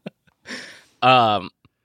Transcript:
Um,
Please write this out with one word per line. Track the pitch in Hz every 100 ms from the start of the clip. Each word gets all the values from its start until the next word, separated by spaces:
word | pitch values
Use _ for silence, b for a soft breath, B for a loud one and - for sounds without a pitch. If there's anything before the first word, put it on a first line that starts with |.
| - - _ _ B B B B B _
Um, | 123 127 113 104 92 - _ _